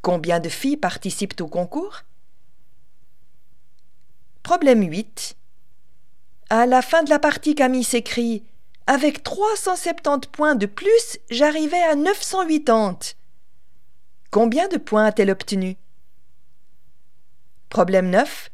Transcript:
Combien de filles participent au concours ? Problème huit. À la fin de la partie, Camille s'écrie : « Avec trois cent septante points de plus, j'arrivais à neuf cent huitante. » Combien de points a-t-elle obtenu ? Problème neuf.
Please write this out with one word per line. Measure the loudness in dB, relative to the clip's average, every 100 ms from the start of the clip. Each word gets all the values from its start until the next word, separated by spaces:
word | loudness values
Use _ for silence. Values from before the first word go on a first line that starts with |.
Combien | 2 2 2 0
de | 0
filles | -2 -2 0
participent | 0 -2 -6 -4 -6 -4
au | -4
concours ? | -4 -4 -4 -6 -10 -14 -14 -14 -14 -14 -14 -14 -14 -14 -14 -14 -14 -14 -14 -14 -14 -14 -14 -14 -14 -14 -14 -14 -14
Problème | -2 4 8 8
huit. | 6 -2 -6 -8 -10 -10 -14 -12 -12 -12 -14 -14 -14 -14 -14 -14 0
À | 4 6
la | 6
fin | 6 2
de | 4
la | 4
partie, | 4 2 0 4
Camille | 4 4 2
s'écrie : « | 0 0 -2 0 -2 -6 -14 -14 -6 2
Avec | 4 4 2
trois | -8 0 0 2
cent | 0 0
septante | -2 -2 0 0 -2
points | 2 4 4
de | 0
plus, | 0 6 6 4 -10 -8
j'arrivais | 4 4 4 2 4
à | 4 4
neuf | 4 2
cent | 0 0
huitante. » | 2 2 4 4 4 -2 -10 -10 -14 -14 -14 -14 -14 -14 -14 -14 -14 -14 0
Combien | 4 4 4 0
de | -2
points | 0 2 4
a-t-elle | 4 2
obtenu ? | 2 -2 -4 -4 -6 -12 -14 -14 -14 -14 -14 -14 -14 -14 -14 -14 -14 -14 -14 -14 -14 -14 -14 -4
Problème | 2 6 6 4
neuf. | 4 2 -4 -14